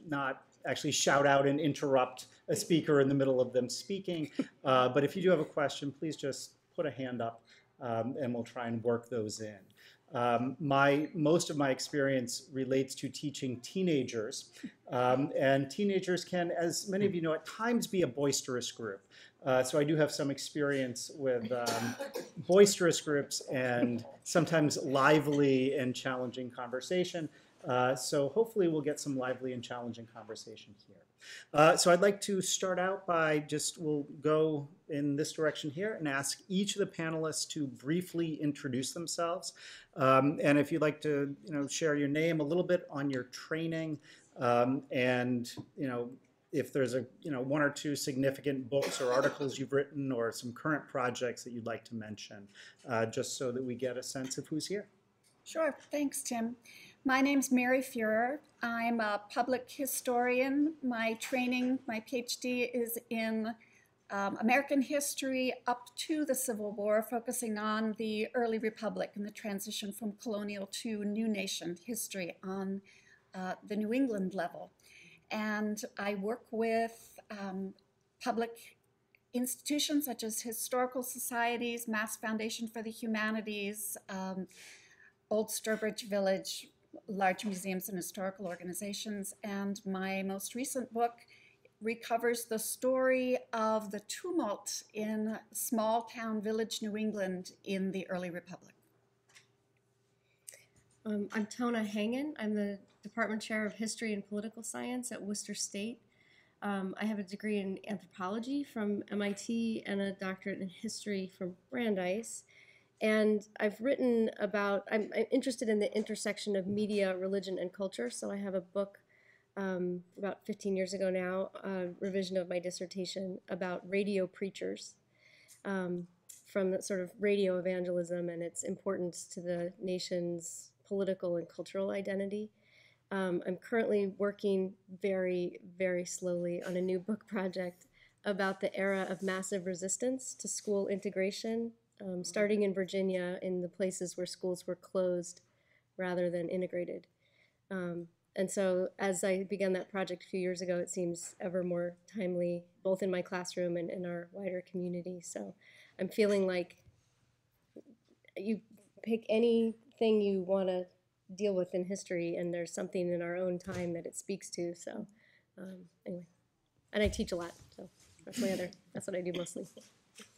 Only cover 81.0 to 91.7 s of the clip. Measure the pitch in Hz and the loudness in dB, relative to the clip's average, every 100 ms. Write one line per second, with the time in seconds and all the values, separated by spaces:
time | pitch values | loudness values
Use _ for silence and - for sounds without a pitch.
81 | 247 247 - 240 233 233 240 233 233 220 | -6 -6 -4 0 0 0 -2 -4 -2 -2
82 | 220 - 220 220 220 - 226 226 220 220 | -2 -4 -4 -2 -4 -4 -6 -6 -8 -6
83 | 226 220 214 220 214 208 202 214 - - | -2 0 0 0 -2 -4 -4 -6 -8 -10
84 | - 190 190 190 180 - - - - - | -8 -6 -6 -6 -8 -12 -20 -20 -20 -20
85 | - _ - 214 214 - 220 214 220 208 | -20 _ 0 0 0 -2 -2 0 -2 -4
86 | 214 202 190 190 165 - - _ _ - | -2 2 4 2 0 -8 -12 _ _ -16
87 | - 190 190 185 214 185 190 185 196 185 | -8 2 2 2 -2 -4 -2 -4 -4 -6
88 | 165 - 190 190 190 175 180 170 202 202 | -6 -6 -6 -6 -8 -8 -8 -8 -6 -6
89 | 220 202 190 - 214 196 202 196 190 190 | -6 -6 -6 -8 -6 -4 -2 -4 -4 -2
90 | 190 190 196 196 - 240 269 262 233 226 | -2 -2 -2 -4 -6 -6 -4 -4 -4 0
91 | 233 - - - - _ - | 0 -2 -20 -20 -20 _ -20